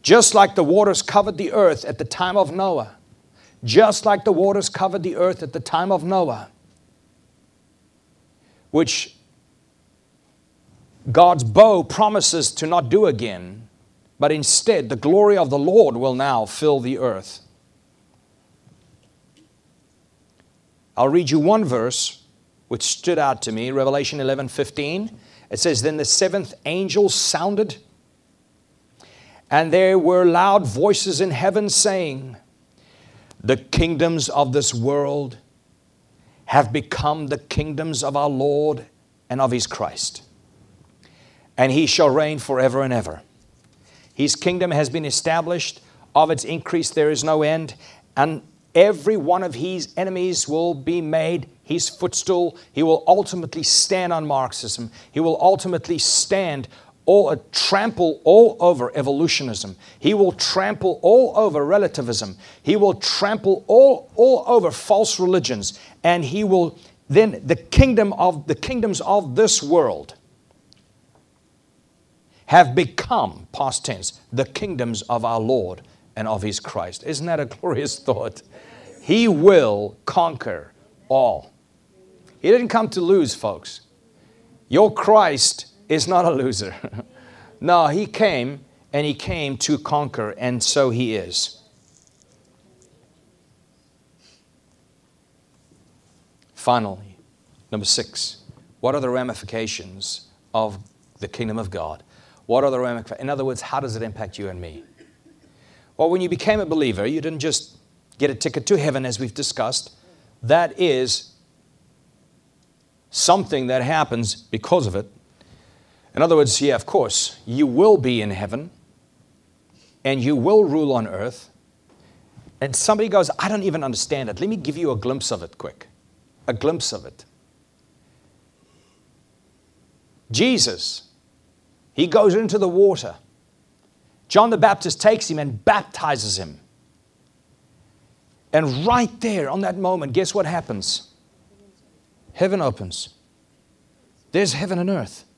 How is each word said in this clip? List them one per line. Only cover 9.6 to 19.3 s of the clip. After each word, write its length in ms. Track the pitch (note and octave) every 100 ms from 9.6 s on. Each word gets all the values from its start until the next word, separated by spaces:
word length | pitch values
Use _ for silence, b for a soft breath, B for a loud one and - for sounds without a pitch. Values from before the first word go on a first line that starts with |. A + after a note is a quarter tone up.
| _ _ _ _ _ _ _ _ _ _ _ _ _ _ -
God's 320 | A#2+ F3 E3+
bow 400 | A#2 G#2+ A3 F#3+
promises 720 | C3+ - G#3+ G#3 - E3+ C#3
to 120 | - D#3
not 220 | F3 C3
do 180 | F#3+ G3+
again, 600 | A#2 A2+ F#2 F2+ G#2 A2+ _ _ _ _ _
but 140 | D3
instead 560 | D#3 C#3 - - F#3+ A#2
the 80 | B2
glory 400 | D3 F#3+ G#3 G3+
of 140 | D3
the 100 | C#3
Lord 380 | C#3+ G#3+ E3 A#2
will 180 | C3 B2+
now 300 | C#3 B2 G#2+
fill 340 | - D3+ C#3
the 200 | B2 B2
earth. 400 | B2+ F#2+ - - _ _ _ _ _ _ _ _ _ _ _ _ _ _ _ _ _ _ _